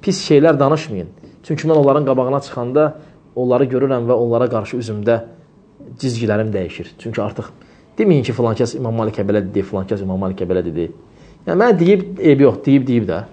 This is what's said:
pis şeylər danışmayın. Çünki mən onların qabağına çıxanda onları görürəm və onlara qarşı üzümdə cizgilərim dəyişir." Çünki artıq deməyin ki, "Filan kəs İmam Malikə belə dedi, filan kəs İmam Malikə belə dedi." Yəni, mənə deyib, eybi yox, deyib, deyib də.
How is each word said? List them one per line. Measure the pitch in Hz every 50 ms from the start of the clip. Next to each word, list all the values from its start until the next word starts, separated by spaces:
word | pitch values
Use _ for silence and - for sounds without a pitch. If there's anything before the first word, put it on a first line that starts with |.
| -
pis | - 185 190 - -
şeylər | 156 143 147 165 156 139
danışmayın. | 139 135 156 156 156 - 110 95 87 80 - - - - - - -
Çünki | - 160 151 - 156
mən | 160
onların | 156 143 139 135 147 147
qabağına | 135 131 127 127 127 135 139
çıxanda | 135 - - - 120 123 131 147 151 151 151 - - - - - _ _ _
onları | - 127 123 123 123 -
görürəm | 123 127 123 131 139 135 123 117
və | 117 123
onlara | 113 120 117 117 117 123
qarşı | 123 120 110 104 101 -
üzümdə | 120 117 104 110 104 104 110 117 113 117 - - - - _ _ _ _ _ _ _ - - - -
cizgilərim | - 131 117 113 117 104 104 107 110 110 104
dəyişir." | 98 92 82 - - - - - _
Çünki | - 113 113 - -
artıq | - - - - - - - - _ - _ _ _ _ -
deməyin | - 208 175 143 120
ki, | - 120
"Filan | 110 120 117 110
kəs | - 127 117 -
İmam | 135 131 113 113
Malikə | 113 113 110 107 - 101
belə | 98 104 107 98
dedi, | 92 101 104 95
filan | - - 98 95
kəs | 95 117 101 98
İmam | 95 92 95
Malikə | 98 92 92 - 95
belə | 87 92 92 87
dedi." | 87 78 80 85 80 - - - - - - - - - - -
Yəni, | - 170
mənə | 175 214 240 220 170
deyib, | 165 175 202 190 - - - -
eybi | - 160 143 131 143
yox, | 127 113 - -
deyib, | - 139 139 127
deyib | 131 123 120 107 92
də. | 85 85 110 -